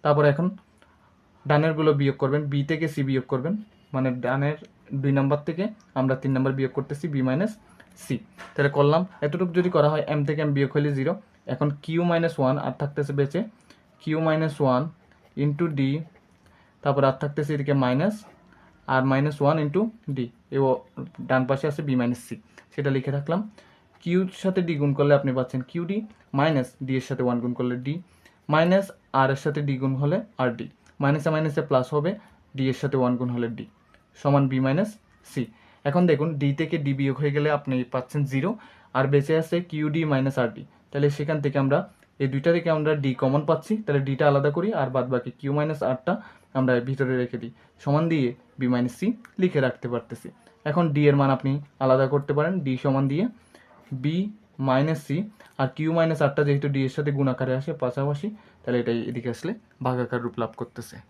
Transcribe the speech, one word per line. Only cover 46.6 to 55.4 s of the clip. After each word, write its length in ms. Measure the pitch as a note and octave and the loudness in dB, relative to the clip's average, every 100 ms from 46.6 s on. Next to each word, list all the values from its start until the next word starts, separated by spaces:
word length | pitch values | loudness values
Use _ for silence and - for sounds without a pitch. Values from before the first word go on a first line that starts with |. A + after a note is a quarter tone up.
| B2+ B2 B2 | 2 2 0
ভিতরে 240 | C3+ C3 B2+ | -2 0 0
রেখে 160 | B2 B2 | -2 -6
দিই, 100 | A#2 - _ _ | -12 -16 _ _
সমান 200 | C#3+ D3 E3 | 0 2 2
দিয়ে 160 | D#3+ B2 B2+ _ - | 2 0 -2 _ -4
বি 80 | B2+ | 0
মাইনাস 200 | B2 B2 - | 2 0 0
সি 80 | G3 A#3 - - | -2 -2 -10 -2
লিখে 180 | F#3 D3+ | 0 2
রাখতে 220 | C3 - B2 | 0 -2 -6
পারতেছি। 340 | A#2+ - A#2 - - - _ D3+ | -6 -6 -16 -16 -20 -20 _ -2
এখন 140 | D#3 E3+ | 0 2
ডি 60 | C#3+ D3 | 4 4
এর 60 | C#3+ | 6
মান 100 | C#3 C3+ | 4 2
আপনি 140 | C3+ C#3+ - _ | 0 -4 -6 _
আলাদা 220 | C3+ C3 C3+ | 2 4 4
করতে 180 | C#3+ C#3+ C#3+ | 0 0 0
পারেন, 160 | D#3+ F#3+ | 0 -2
ডি 80 | C#3 B2+ | -2 -2
সমান 200 | C#3+ C3+ C3+ | 0 0 0
দিয়ে 140 | D3 A#3 - _ - _ - - C3 | 0 -2 -6 _ -20 _ -20 -12 -4
বি 140 | C#3+ E3+ G#3 - _ - C3+ | -2 -2 -4 -8 _ -4 2
মাইনাস 300 | C3 D3+ D#3 - | 2 2 -2 -2
সি, 100 | D3 G#3+ - | -4 -4 -12